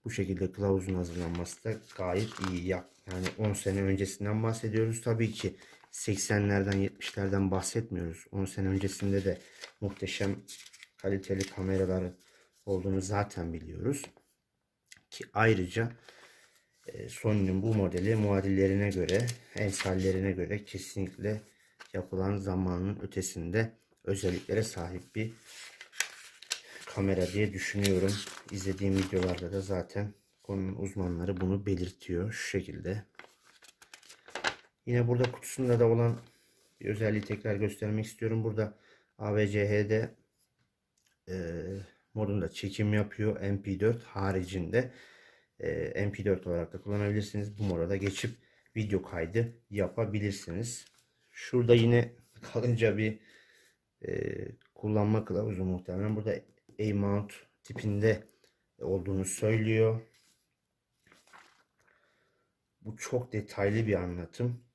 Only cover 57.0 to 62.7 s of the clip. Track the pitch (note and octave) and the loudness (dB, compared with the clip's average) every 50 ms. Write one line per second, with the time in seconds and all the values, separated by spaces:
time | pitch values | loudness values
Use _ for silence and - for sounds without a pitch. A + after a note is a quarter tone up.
57 | G2+ G2+ G2+ G#2 G#2 - - - - _ _ _ _ - A#2+ A#2+ - G#2+ G2+ G#2 | 2 2 2 0 -2 -4 -12 -18 -20 _ _ _ _ -12 -10 -4 -2 0 0 4
58 | G#2 A2 G#2+ - - - _ _ _ _ _ _ _ _ _ - - E2 F#2+ F#2+ | 4 4 4 4 -2 -16 _ _ _ _ _ _ _ _ _ -8 -2 -2 -2 0
59 | E2+ G2 F#2+ F#2+ F#2+ F#2+ - - A2+ A2 A2 A2 G#2+ A2 A2 A2 A2 A2 A2+ A2+ | 0 -2 -2 0 0 -2 -2 0 2 4 4 4 4 4 6 6 6 4 4 0
60 | - _ _ _ _ _ _ _ _ _ _ _ _ _ _ _ _ _ _ _ | -4 _ _ _ _ _ _ _ _ _ _ _ _ _ _ _ _ _ _ _
61 | _ _ - _ _ _ - - - - _ _ _ _ _ _ _ _ _ _ | _ _ -20 _ _ _ -20 -20 -20 -20 _ _ _ _ _ _ _ _ _ _
62 | _ _ _ _ _ _ _ _ _ _ _ _ _ _ | _ _ _ _ _ _ _ _ _ _ _ _ _ _